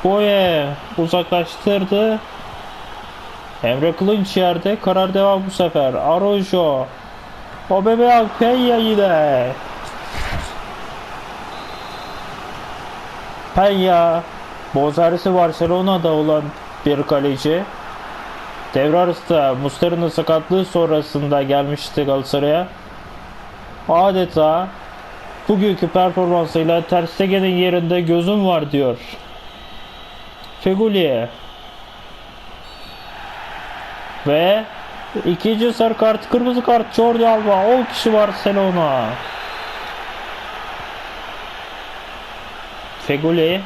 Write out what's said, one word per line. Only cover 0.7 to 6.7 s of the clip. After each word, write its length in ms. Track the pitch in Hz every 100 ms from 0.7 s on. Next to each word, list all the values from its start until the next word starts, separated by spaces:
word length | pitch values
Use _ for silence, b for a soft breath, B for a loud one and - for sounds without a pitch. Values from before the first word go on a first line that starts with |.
| 143 - -
uzaklaştırdı. 1200 | 165 175 175 175 170 - - 202 190 202 220 214 - - - - - - - - - - - - - -
Emre 280 | - 127 156 165
Kılınç 420 | 190 214 190 -
yerde, 400 | 180 170 196 208
karar 320 | - 185 190
devam 320 | 190 196 196 190
bu 60 |
sefer. 420 | - 175 160 135
Araujo, 920 | 127 143 165 202 202 190 185 165